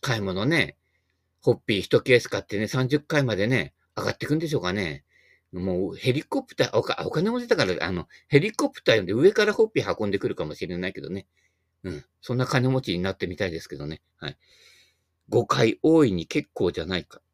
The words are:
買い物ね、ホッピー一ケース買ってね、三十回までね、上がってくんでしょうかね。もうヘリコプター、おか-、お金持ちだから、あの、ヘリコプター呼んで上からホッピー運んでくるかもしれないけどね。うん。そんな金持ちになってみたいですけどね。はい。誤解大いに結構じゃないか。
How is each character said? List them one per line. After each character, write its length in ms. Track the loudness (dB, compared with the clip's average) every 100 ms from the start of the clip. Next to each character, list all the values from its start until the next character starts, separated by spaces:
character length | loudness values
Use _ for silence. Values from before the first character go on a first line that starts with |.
買 180 | -2 -2
い 20 |
物 260 | -2 -2 0
ね、 300 | 0 0 -4 _ _ _ _ _ _
ホ 120 | -2
ッ 40 | -2
ピ 220 | 0 -2
ー 20 |
一 200 | 2 0
ケ 160 | 4 2
ー 40 |
ス 80 | 4
買 120 | -6
っ 40 |
て 140 | -4 -4
ね、 100 | -2
三 200 | -2 0
十 120 | 0
回 220 | 0 0
ま 140 | 0 0
で 100 | 2
ね、 280 | 0 -2 _ _ -6
上 80 |
が 80 | -4
っ 60 | -4
て 80 | -2
く 80 |
ん 40 | -2
で 100 | 0
し 80 | -2
ょ 40 |
う 20 |
か 100 | -2
ね。 320 | -2 -4 -6 _ _ _ _ _
も 400 | -6 -4 -2 -4
う 20 |
ヘ 180 | -4 -2
リ 100 | -2
コ 200 | -2 -6
プ 120 | -6
タ 100 | -2
ー、 120 | 0 0
お 60 |
か-、 200 | -2 -4 -4
お 40 |
金 200 | -2 0
持 100 | -2
ち 80 | -2
だ 80 | 0
か 80 |
ら、 100 | 0 0
あ 120 | -2
の、 160 | -4 -6 -16 _
ヘ 120 | 4
リ 120 | 4
コ 160 | -2 -2
プ 140 | 0
タ 100 | 2
ー 40 | 2
呼 60 |
ん 40 | 2
で 60 |
上 200 | 4 4
か 120 | 6
ら 80 | 2
ホ 120 | 4
ッ 40 | 2
ピ 120 | 2
ー 160 | -2 -2
運 100 | -2
ん 20 |
で 80 | 0
く 100 | 0
る 60 |
か 100 | 0
も 100 | -4
し 120 | -6 -6
れ 100 | -4
な 120 | -6
い 40 |
け 80 | -6
ど 80 | -8
ね。 180 | -8 -10 _ _ _ _ _
う 60 | -10
ん。 140 | -10 -14 _
そ 140 | -6
ん 40 | -2
な 80 | 0
金 220 | 2 2
持 120 | 0
ち 100 | -2
に 60 | -2
な 140 | -2
っ 40 | -4
て 100 | -6
み 100 | -4
た 100 | -4
い 40 |
で 100 | -4
す 80 | -10
け 80 | -12
ど 100 | -10
ね。 160 | -10 _ _
は 100 | -14
い。 80 | -14 _ _ _ _ _ _ _ _ _
誤 180 | -2 0
解 320 | 2 2 4
大 240 | 4 6 6
い 60 |
に 140 | 2 -2
結 220 | -6 -6
構 200 | -2 -2
じ 80 | -2
ゃ 60 | -4
な 120 | -6
い 60 |
か。 160 | -6 -20 _